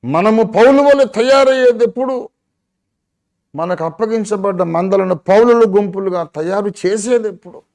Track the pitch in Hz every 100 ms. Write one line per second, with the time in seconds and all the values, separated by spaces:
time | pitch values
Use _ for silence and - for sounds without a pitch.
0 | 120 156 208 220 220 190 240 277 285 277
1 | 254 214 247 269 262 262 254 226 226 214
2 | 262 254 - _ _ _ _ _ _ _
3 | _ _ _ _ _ 143 170 180 160 156
4 | 220 226 208 196 196 185 170 165 190 196
5 | 185 175 - 202 240 233 220 190 202 190
6 | 190 180 160 151 165 196 202 190 180 214
7 | 214 240 214 185 180 - _